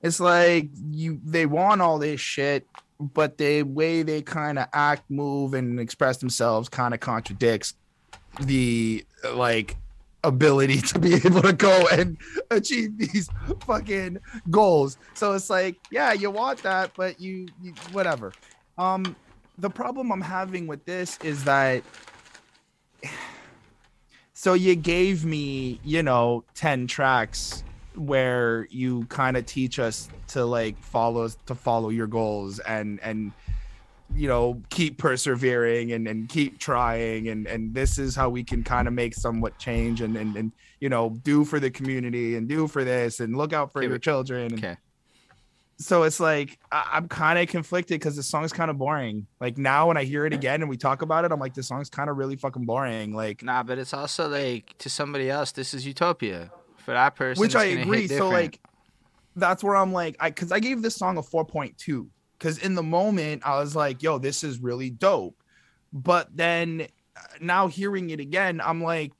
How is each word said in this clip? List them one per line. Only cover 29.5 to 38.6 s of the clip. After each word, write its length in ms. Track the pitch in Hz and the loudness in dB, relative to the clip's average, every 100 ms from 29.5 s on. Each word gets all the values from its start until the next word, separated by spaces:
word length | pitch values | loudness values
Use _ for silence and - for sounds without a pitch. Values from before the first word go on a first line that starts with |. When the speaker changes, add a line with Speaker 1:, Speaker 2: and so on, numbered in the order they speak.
| - 127 - | -4 -4 -2
Speaker 1:
us 320 | 117 107 - - - | -2 -4 -12 -16 -8
to, 160 | 135 120 | -2 0
like, 380 | 120 110 104 | 0 -2 -6
follow, 460 | - 123 117 117 113 - - | -4 0 0 0 -4 -8 -12
to 80 | 123 | -6
follow 340 | - 117 110 | 0 0 0
your 180 | 113 110 | -4 -2
goals 520 | 113 110 104 98 98 | -2 -2 -2 -6 -8
and, 380 | 104 110 107 104 | -6 -4 -4 -8
and, 300 | 110 110 107 - - - - - - - - | -6 -6 -8 -10 -8 -6 -8 -18 -20 -20 -6
you 140 | 143 147 | -2 2
know, 340 | 120 120 123 - | 2 2 -2 -6
keep 280 | - 160 131 | 0 0 2
persevering 920 | 160 127 - 123 127 123 117 120 117 | 0 2 0 2 2 4 2 2 0
and, 140 | 117 113 | -4 -4
and 220 | 110 117 | -6 -4
keep 300 | 160 143 - | -2 -2 -2
trying. 680 | - 123 120 117 113 110 113 | -2 2 2 0 -2 -2 -4
And, 180 | 110 107 | -6 -6
and 260 | 113 110 120 | -6 -4 0
this 220 | 135 - | 0 0
is 160 | 135 131 | -2 0
how 140 | 131 | 0
we 140 | 123 120 | 0 -4
can 180 | 120 | -4